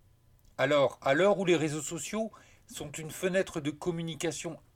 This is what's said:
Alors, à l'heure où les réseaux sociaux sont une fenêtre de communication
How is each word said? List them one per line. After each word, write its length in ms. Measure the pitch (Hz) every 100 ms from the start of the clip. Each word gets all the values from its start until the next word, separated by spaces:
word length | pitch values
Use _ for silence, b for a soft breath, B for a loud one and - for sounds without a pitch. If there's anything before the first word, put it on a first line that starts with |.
| _ _ _ _ _ -
Alors, 420 | 135 147 131 -
à 120 | 139
l'heure 240 | 143 196 196
où 60 |
les 120 | 185 165
réseaux 260 | 156 151
sociaux 480 | 143 170 - 214 220 B B B B
sont 260 | - 151
une 180 | 143 156
fenêtre 500 | - 185 185 185 165
de 100 | 143
communication 880 | 147 180 170 165 156 170 147 170 - -